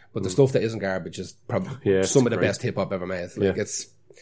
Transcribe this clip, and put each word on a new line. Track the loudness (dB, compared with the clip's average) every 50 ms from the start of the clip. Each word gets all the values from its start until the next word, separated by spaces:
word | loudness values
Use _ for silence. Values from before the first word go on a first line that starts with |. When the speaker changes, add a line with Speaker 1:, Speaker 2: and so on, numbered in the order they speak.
| -20 _
Speaker 1:
but | -8 -6
the | -4 0
Speaker 2:
Mm. |
Speaker 1:
stuff | 4 4 4 4
that | 4 0
isn't | 0 0 -2 -4
garbage | -4 -4 -4 -4 -6 -8 -10 -10
is | -12 -12 -14 -16 _ -4
probably | -4 -4 -4 -4 -10 -2 2
Speaker 2:
Yeah, | 4 4 4
it's | 4 4
Speaker 1:
some | 4 4 4
of | 4
the | 2
Speaker 2:
great. | 2 2 0
Speaker 1:
best | 0 -2
hip-hop | -4 -4 -2 -2 -2 -2
ever | -4 -6 -4
made. | -6 -6 -6 -8 -8 -4
Like, | 0 0 0 2
Speaker 2:
Yeah. | 0
Speaker 1:
it's | -4 -4 -6 -8 -10 -12 -18 _ _ _ -20 -20